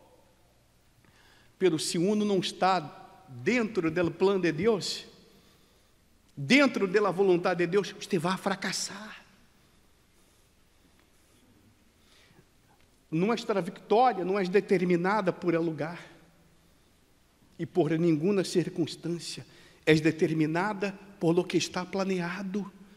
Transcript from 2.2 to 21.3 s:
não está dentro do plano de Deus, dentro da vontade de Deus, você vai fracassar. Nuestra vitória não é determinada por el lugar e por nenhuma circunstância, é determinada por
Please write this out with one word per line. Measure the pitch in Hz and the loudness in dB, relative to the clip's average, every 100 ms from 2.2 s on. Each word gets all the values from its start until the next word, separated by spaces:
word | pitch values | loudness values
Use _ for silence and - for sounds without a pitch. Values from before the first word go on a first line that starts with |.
não | 208 196 | 0 0
está | - - 185 185 143 - - - - | -2 0 0 2 -2 -14 -20 -20 -20
dentro | 123 135 247 226 185 160 | -6 -2 0 0 -2 -2
do | 160 170 | 0 -2
plano | 147 190 196 | 0 0 2
de | 175 | 0
Deus, | 151 214 202 - - - - - _ _ _ _ _ _ _ _ _ _ - | 0 0 0 -4 -10 -12 -20 -20 _ _ _ _ _ _ _ _ _ _ -12
dentro | 139 269 277 - 196 | 2 4 6 2 0
da | 202 202 | 2 0
vontade | 170 196 175 185 175 | 2 2 4 2 0
de | 175 | 0
Deus, | 196 190 | 0 -2
você | - - 185 | -8 -4 -2
vai | 175 190 | -2 -4
fracassar. | 202 190 185 - - 202 214 - - _ _ _ _ _ _ _ _ _ _ _ _ _ _ _ _ _ _ _ _ _ _ _ _ _ _ _ _ _ _ _ _ _ _ _ _ _ _ | -4 -4 -6 -6 -8 -10 -16 -18 -20 _ _ _ _ _ _ _ _ _ _ _ _ _ _ _ _ _ _ _ _ _ _ _ _ _ _ _ _ _ _ _ _ _ _ _ _ _ _
Nuestra | 160 202 233 - 202 | -2 0 -2 -2 -4
vitória | 180 - - 208 254 190 | -4 -10 0 4 4 2
não | 175 202 | -2 -2
é | |
determinada | 180 196 202 185 180 175 185 220 185 | 2 2 4 2 4 2 2 2 0
por | - 180 | -2 0
el | 165 | 0
lugar | 170 151 151 175 - - - _ _ _ _ _ _ _ _ _ _ _ _ - | 0 -4 -8 -10 -18 -20 -20 _ _ _ _ _ _ _ _ _ _ _ _ -12
e | |
por | 170 180 151 | -4 0 2
nenhuma | 165 175 156 175 202 | 2 2 2 2 0
circunstância, | 175 180 165 175 147 - 160 170 - - - - - - - | 0 -2 -2 -2 -4 -6 -8 -8 -8 -14 -16 -20 -20 -4 4
é | |
determinada | 156 156 156 170 160 151 165 202 196 196 196 - - | 4 4 2 0 2 0 0 -2 -2 -6 -6 -16 -2
por | 165 | 2